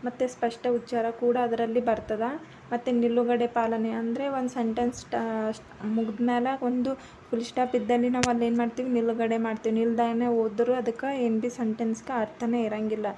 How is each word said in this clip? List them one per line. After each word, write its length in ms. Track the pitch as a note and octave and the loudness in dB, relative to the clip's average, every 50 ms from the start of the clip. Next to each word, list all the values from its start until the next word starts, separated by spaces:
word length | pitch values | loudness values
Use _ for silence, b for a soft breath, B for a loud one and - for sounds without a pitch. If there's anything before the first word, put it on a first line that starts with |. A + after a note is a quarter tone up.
| - | -6
ಮತ್ತು 240 | B3 A#3+ - B3+ B3 | -6 -2 0 -2 -2
ಸ್ಪಷ್ಟ 380 | - - - A#3 A#3 - - B3 | 0 0 -2 -2 -2 -2 0 0
ಉಚ್ಚಾರ 400 | A#3+ A#3+ A#3+ - B3+ A#3 A3+ A3+ | 0 0 0 -2 -2 0 0 0
ಕೂಡ 260 | A3+ - B3 A#3+ A#3+ B3+ | -2 2 2 4 4 4
ಅದರಲ್ಲಿ 420 | B3 A#3 A3+ A3+ A#3 A3+ A3+ B3 | 2 2 2 0 0 2 2 2
ಬರ್ತದ. 420 | A#3 A#3+ A3 G#3+ - - A3 G#3 A3+ B3 C#4+ D#4+ B B B B B - | 2 2 0 0 0 -4 -2 -2 -2 -2 -2 -6 B B B B B -4
ಮತ್ತು 200 | A#3+ A#3 - C4 | -4 -2 0 2
ನಿಲುಗಡೆ 540 | B3 A#3+ A#3 A#3+ A#3 A#3+ A#3+ A#3 B3 A#3 A#3+ | 2 4 4 4 4 4 4 4 2 2 2
ಪಾಲನೆ 440 | A#3 - A#3 A3+ A3+ A3+ A3 A3 A3+ | 0 2 0 0 2 0 0 0 -2
ಅಂದರೆ 380 | A3+ A3+ A3+ A3+ A#3 C4 C#4 C#4+ | -2 -2 -2 -2 -2 -2 -2 -2
ಒಂದು 200 | C4+ C4 B3+ B3 | -2 -2 -2 -2
ಸೆಂಟೆನ್ಸ್ 520 | - - A#3 A3+ A3 A#3+ A#3+ A#3+ B3 - | -2 0 -2 0 0 2 0 0 0 -4
ಸ್ಟಾ-, 880 | - - - A#3 A3+ A3+ A3 A3 G#3+ A3 A3 - - - - - G3 | -10 -4 -4 -2 -2 -2 -2 -2 -2 -2 -4 -6 -10 -20 -16 -8 -4
ಮುಗ್ದ್ಮೇಲೆ 760 | G#3+ A3 A3+ A3+ A3 G#3 G#3+ A#3+ A#3+ A#3+ A#3+ A#3+ C4 C4+ C4 B3+ | 0 0 0 0 0 -2 0 0 2 2 2 2 0 -2 0 0
ಒಂದು 300 | B3 B3 B3+ B3 C4 C4+ B B B B B - - | 0 0 0 0 0 -2 B B B B B -6 -4
ಫುಲ್ 140 | - A3+ A#3 | -2 -2 -2
ಸ್ಟಾಪ್ 320 | - - C4 B3+ A#3+ - | -2 0 0 0 2 2
ಇದ್ದಲ್ಲಿ 340 | B3 G#3 G#3 A#3+ A#3+ A#3+ B3 | 0 2 2 2 4 4 2
ನಾವು 200 | B3 B3+ B3 B3 | 2 2 2 2
ಅಲ್ಲಿ 160 | A#3+ A#3+ A#3 | 2 2 2
ಏನು 100 | A#3 A#3 | 2 2
ಮಾಡ್ತೀವಿ, 340 | A#3 A#3+ A#3 A3+ - B3+ C4 | 2 0 0 -2 -4 -2 0
ನಿಲುಗಡೆ 480 | B3 A#3 A3+ A#3 A#3 A#3+ A3+ A3+ A3+ A3+ | 0 2 2 0 0 0 0 0 0 0
ಮಾಡ್ತೀವಿ. 360 | A3+ A3+ A3 A3 - A3+ A3 | 0 -2 -2 -2 -2 0 0
ನಿಲ್ದಾನೆ 520 | A3 A3+ A#3 A#3 A3 A#3 A#3 A#3 A3+ A#3+ | 2 2 2 2 2 2 2 2 0 2
ಹೋದ್ರೂ 480 | A#3+ A#3 A3+ A3+ A3 G3+ G#3+ A#3 A#3+ B3 | 2 2 2 2 0 0 0 2 2 2
ಅದಕ್ಕೆ 500 | B3+ A3+ A#3 A3+ - - C4+ C#4 C4+ A#3+ | 0 0 -2 -4 -2 -4 -4 -2 0 2
ಏನು 160 | A#3 A3+ A3 | 2 2 2
ಭೀ 80 | A3 B3 | 0 -2
ಸೆಂಟೆನ್ಸ್ಗೆ 720 | A#3+ - A#3+ A3 G#3+ - A#3 A3+ A3+ A3 - - C4+ A#3+ | -4 -2 -2 -2 -2 0 0 -2 -2 -4 -4 -4 -2 -2
ಅರ್ಥನೇ 420 | G#3+ G#3+ - - A#3+ A#3 A#3 A#3+ | -2 -2 -4 -4 -2 0 0 2
ಇರಂಗಿಲ್ಲ. 440 | A3+ G#3+ G#3+ G#3+ A3 G#3+ G#3+ G#3+ G#3+ G#3 G3 | 0 0 -2 -2 -2 -2 -2 -2 -2 -4 -4